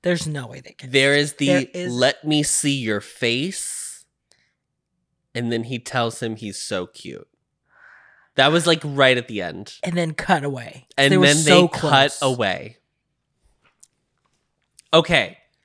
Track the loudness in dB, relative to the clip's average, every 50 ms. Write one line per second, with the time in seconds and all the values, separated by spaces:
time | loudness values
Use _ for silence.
0 | -2 -2 -2 -2 -2 -6 -6 -8 -10 -12 -16 -18 -20 -20 -20 -18 -8 0 2 4
1 | 4 6 4 2 2 0 -2 -2 0 2 2 2 0 -2 -8 -8 -6 -4 0 2
2 | 2 2 2 0 -4 -2 0 0 0 0 -2 -2 0 0 -2 -2 -2 -4 -4 -4
3 | -6 -10 -10 -4 -2 -2 -2 -2 -4 -6 -8 -8 -10 -10 -10 -12 -14 -14 -16 -20
4 | _ _ _ _ _ _ _ _ _ _ _ _ _ _ _ _ _ _ _ _
5 | _ _ _ _ _ _ -8 -6 -4 -4 -4 -4 -4 -6 -8 -10 -10 -6 -2 -2
6 | -2 -2 -4 -6 -8 -8 -8 -8 -10 -12 -10 -10 -8 -6 -6 -6 -6 -8 _ -18
7 | -16 -16 -16 -16 -18 _ _ _ _ _ _ _ _ _ _ _ -20 -20 -20 -20
8 | _ _ _ _ _ _ 0 2 2 4 4 2 2 2 0 0 -2 -6 0 4
9 | 4 4 4 2 0 -6 -8 -6 -6 -6 -8 -12 -14 -16 -16 -10 -8 -6 -4 -2
10 | -4 -4 -6 -6 -2 -2 -2 -2 -2 -6 -8 -10 -14 -18 -20 -20 _ _ -2 0
11 | 2 4 4 6 6 6 4 4 4 6 6 6 6 4 0 -2 0 2 4 4
12 | 4 2 0 -2 -2 -2 0 0 -2 -2 -4 -6 -10 -16 -20 _ _ _ _ _
13 | _ _ _ _ _ _ _ _ _ _ _ _ _ _ _ _ -20 _ _ _
14 | _ _ _ _ _ _ _ _ _ _ _ _ _ _ _ -20 _ 2 2 2
15 | 2 4 0 0 0 -2 -8 _ _ _ _ _